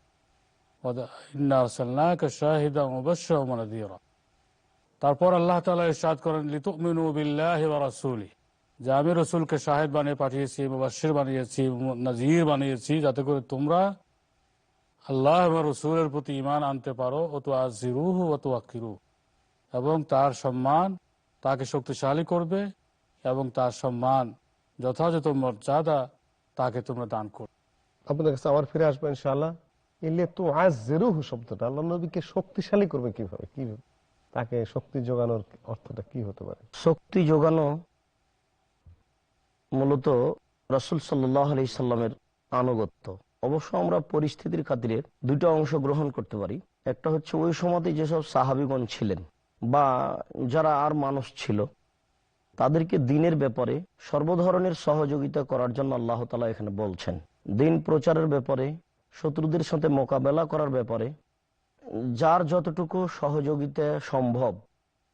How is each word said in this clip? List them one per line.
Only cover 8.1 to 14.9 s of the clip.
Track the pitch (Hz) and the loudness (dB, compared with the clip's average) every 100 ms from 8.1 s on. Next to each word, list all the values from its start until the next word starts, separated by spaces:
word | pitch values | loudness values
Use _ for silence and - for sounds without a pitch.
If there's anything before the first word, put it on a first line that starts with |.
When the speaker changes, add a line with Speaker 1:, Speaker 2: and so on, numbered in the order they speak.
| 117 95 _ _ _ _ _ | -6 -8 _ _ _ _ _
Speaker 1:
যে | 123 | 0
আমি | 135 151 | 2 4
রসুলকে | 170 156 170 156 147 | 2 2 0 0 0
শাহিদ | 156 147 156 | 2 2 2
বানিয়ে | 147 147 143 | 0 0 0
পাঠিয়েছি, | 135 131 135 - 139 | -2 -2 -4 -4 -4
মুবাশশির | 131 131 - 156 | -2 -4 -2 0
বানিয়েছি, | 143 135 131 123 - 131 123 131 120 | 2 2 -2 -4 -2 -2 0 -4 -2
নাযীর | 127 120 131 170 156 | -2 0 2 4 4
বানিয়েছি, | 139 139 127 - 156 | 2 0 -4 -2 0
যাতে | 147 127 | 2 0
করে | 135 143 | 0 -2
তোমরা | 123 135 147 170 196 196 _ _ _ _ _ _ _ _ _ | -2 -4 2 2 2 -2 _ _ _ _ _ _ _ _ _